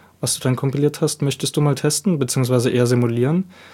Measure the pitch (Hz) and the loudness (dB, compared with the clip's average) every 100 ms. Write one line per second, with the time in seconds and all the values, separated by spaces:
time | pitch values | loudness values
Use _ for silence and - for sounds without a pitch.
0 | - - 127 - 131 127 139 139 147 147 | -20 -8 -6 -2 -2 0 -2 0 -2 0
1 | 151 - 143 - 139 - 147 135 151 151 | -4 -2 -4 -2 -4 0 0 2 0 -2
2 | 208 160 131 - 123 127 120 123 120 123 | 0 0 0 0 2 2 2 2 2 2
3 | 120 120 127 170 190 - - | 2 0 0 0 -2 -10 -20